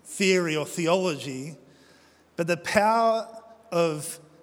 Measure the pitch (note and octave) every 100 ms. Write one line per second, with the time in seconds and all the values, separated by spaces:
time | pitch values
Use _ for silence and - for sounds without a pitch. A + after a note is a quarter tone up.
0 | - - G3 F#3 E3+ D#3 C#3+ - E3 F#3+
1 | F#3 C#3+ B2 C3 D3 D#3 - _ _ _
2 | _ _ _ - E3+ E3+ - G#3 G#3+ A3+
3 | A3+ A3+ A3+ - - - - E3+ E3 D3+
4 | - - - _